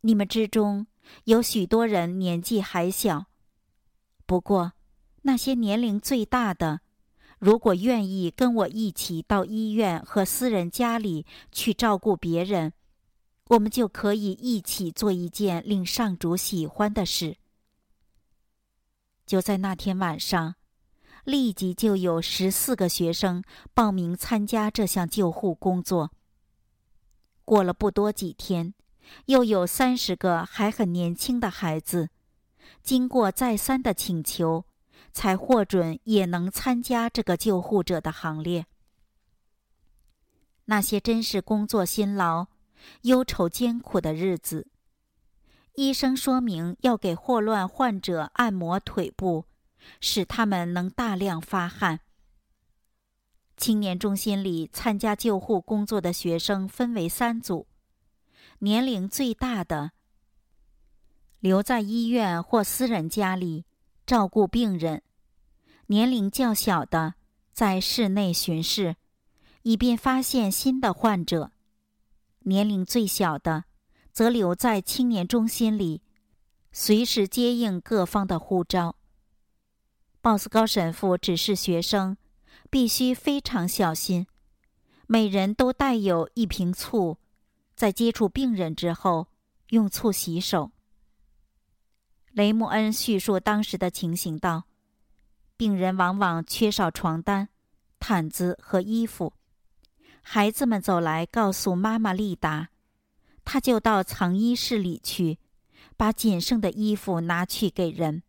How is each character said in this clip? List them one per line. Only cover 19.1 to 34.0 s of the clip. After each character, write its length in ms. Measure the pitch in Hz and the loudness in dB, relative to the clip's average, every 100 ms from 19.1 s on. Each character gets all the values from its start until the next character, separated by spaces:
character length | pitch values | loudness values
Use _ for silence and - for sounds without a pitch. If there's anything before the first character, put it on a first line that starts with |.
| _ | _
就 160 | - 190 | -2 0
在 160 | 185 196 | 0 -2
那 160 | 196 | -2
天 240 | 185 - 185 | -4 -2 -2
晚 200 | 185 185 | -2 -4
上， 360 | - 180 165 175 _ _ _ _ _ - | 0 0 0 -6 _ _ _ _ _ -14
立 280 | - 285 247 | -2 0 0
即 220 | 190 185 | 0 -4
就 220 | 175 220 196 | 0 2 2
有 240 | 180 165 | 0 0
十 300 | 165 - 190 | -2 -2 0
四 240 | 190 - | 0 -2
个 140 | 247 180 | 0 0
学 240 | - 170 | 0 -2
生 320 | 170 190 180 - - - | 0 0 -2 -8 -20 -4
报 180 | - 220 | 2 2
名 240 | 190 170 180 | 2 -2 -4
参 300 | - 220 208 | -2 -2 0
加 240 | 226 214 | 0 -2
这 160 | - 196 | 0 0
项 200 | 196 170 | 0 -2
救 240 | - 180 | 0 0
护 240 | 165 202 | 0 -4
工 280 | 165 190 180 | 0 0 0
作。 300 | 170 180 156 _ _ _ _ _ _ _ _ _ _ _ _ _ | 0 -2 -2 _ _ _ _ _ _ _ _ _ _ _ _ _
过 180 | - 214 | 2 4
了 120 | 180 | 4
不 160 | 175 208 | 0 0
多 200 | 190 208 | 2 0
几 220 | 208 180 | -2 -8
天， 400 | - - 180 170 - _ _ - - - | -10 -4 -4 -4 -10 _ _ -20 -16 2
又 180 | 262 | 4
有 220 | 233 208 180 | 6 2 2
三 280 | - 254 | 2 0
十 220 | 254 - 180 | 2 -2 0
个 300 | 185 170 175 | 0 0 -2
还 240 | - 208 | -2 -2
很 200 | 226 196 | 0 -2
年 240 | 175 170 | 0 -2
轻 240 | 175 - 247 | -4 -2 -2
的 120 | 226 | -2
孩 280 | - 175 156 | -4 -4 -4
子， 300 | - 175 160 _ _ _ _ _ - - | -2 -2 -2 _ _ _ _ _ -20 -14
经 240 | - 262 254 | -2 0 2
过 240 | 254 208 | 2 2
再 240 | - 247 | 2 0
三 280 | 208 - 262 | 0 0 0
的 100 | - | 0
请 320 | 180 | -2